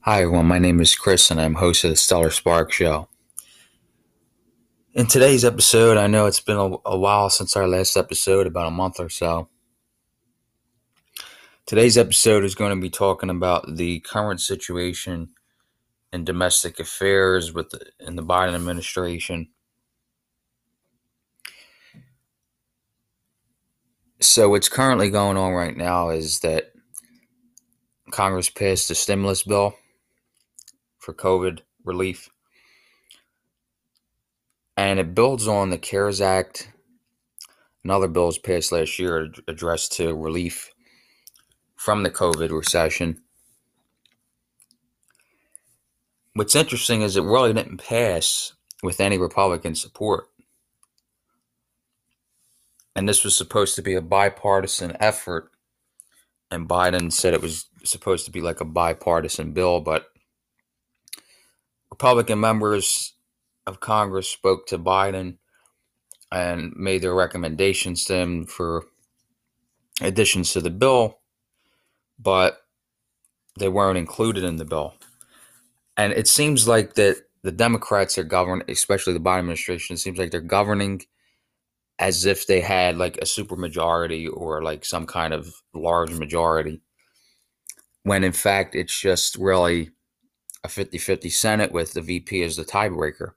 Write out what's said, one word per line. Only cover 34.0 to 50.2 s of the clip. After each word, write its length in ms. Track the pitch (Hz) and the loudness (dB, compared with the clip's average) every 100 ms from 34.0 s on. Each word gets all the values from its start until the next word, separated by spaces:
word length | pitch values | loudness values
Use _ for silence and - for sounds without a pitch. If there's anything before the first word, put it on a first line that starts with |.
| _ _ _ _ _ _ _ - | _ _ _ _ _ _ _ -2
And 240 | 98 98 | 0 0
it 120 | 85 | 0
builds 360 | 90 123 135 107 | 2 2 2 0
on 200 | 104 98 | 0 0
the 80 | 85 | -4
cares 440 | - 98 101 98 | -4 -2 -2 0
Act 500 | 98 92 92 - - _ _ _ _ _ _ _ - _ _ _ | 2 2 -2 -10 -18 _ _ _ _ _ _ _ -20 _ _ _
and 80 | 85 | -2
other 160 | 98 95 | 0 0
bills 300 | 82 85 80 | 2 0 0
passed 340 | - 87 80 | -2 -2 0
last 260 | 85 78 - | -2 -2 -4
year 280 | 90 82 78 | -4 -4 -6
ad-, 100 | - - | -12 -14
addressed 420 | 80 85 82 - - | -8 -4 -4 -4 -4
to 180 | 82 78 | -4 -2
relief 560 | 80 82 87 - - _ _ _ _ _ - _ _ _ _ _ | -6 -4 -6 -8 -18 _ _ _ _ _ -20 _ _ _ _ _
from 280 | - 107 | -2 0
the 60 | 92 | 0
covid 420 | - 87 80 80 | 0 -2 0 -2
recession. 720 | 80 80 87 82 - 85 82 _ _ _ _ _ _ _ _ _ _ _ _ _ _ _ _ _ _ _ _ _ _ _ - _ _ _ _ _ _ _ 107 | -4 -2 0 0 0 -4 -6 _ _ _ _ _ _ _ _ _ _ _ _ _ _ _ _ _ _ _ _ _ _ _ -20 _ _ _ _ _ _ _ -6
What's 200 | 104 147 | 2 2
interesting 460 | - 120 - 117 | 2 -2 -2 0
is 160 | 104 95 | 2 0
it 60 | |
really 280 | 87 120 123 | 4 4 4
didn't 320 | 110 - 90 | 2 -4 -12
pass 720 | - 117 117 87 - - - _ _ - | -4 0 0 0 -2 -4 -8 _ _ -10
with 200 | 92 - | -8 -2
any 160 | 98 98 | 0 0
Republican 580 | 87 - 98 85 85 78 | -2 0 0 0 -4 -8
support. 540 | - - 107 95 | -10 -8 -2 -2